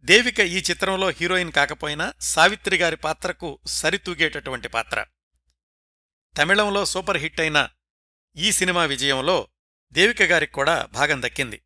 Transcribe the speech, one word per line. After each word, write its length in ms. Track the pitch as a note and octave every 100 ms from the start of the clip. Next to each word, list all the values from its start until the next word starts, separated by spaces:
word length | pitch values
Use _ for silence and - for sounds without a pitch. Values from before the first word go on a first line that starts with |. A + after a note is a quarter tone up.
దేవిక 380 | - G3+ B3 A#3
ఈ 220 | F#3+ F3+ F3+
చిత్రంలో 380 | E3+ F#3+ F#3+ F#3+
హీరోయిన్ 440 | - E3+ F#3 F3
కాకపోయినా, 600 | D3 C#3 D3+ D3+ D3 F3 -
సావిత్రి 560 | - - F3 G#3 G3+ F3+
గారి 200 | E3+ D#3
పాత్రకు 640 | D#3 D#3 F3+ F3 E3+ - -
సరితూగేటటువంటి 1000 | - D#3 F#3 - E3+ D#3 D3 C#3 B2+ A#2
పాత్ర. 380 | A2+ A2+ B2 - _ _ _ _ _ _ _ _ _ _ _ _ -
తమిళంలో 460 | D3+ G3+ G#3 G3
సూపర్ 320 | F#3 F#3 F#3+ F3+
హిట్ 240 | D#3 -
అయిన 280 | D#3+ D3+ B2+ _ _ _ _ _ _ D3+
ఈ 160 | F#3+
సినిమా 320 | G3 F#3 F3
విజయంలో 640 | D#3+ C3+ C#3 C3+ C#3 F3+ G#2 _ _ _ _
దేవిక 300 | - G3 A#3
గారికి 300 | F#3 E3+ D3
కూడా 320 | - C#3+ E3
భాగం 380 | - B2 D3 C#3+
దక్కింది. 400 | A#2+ - B2+ G#2+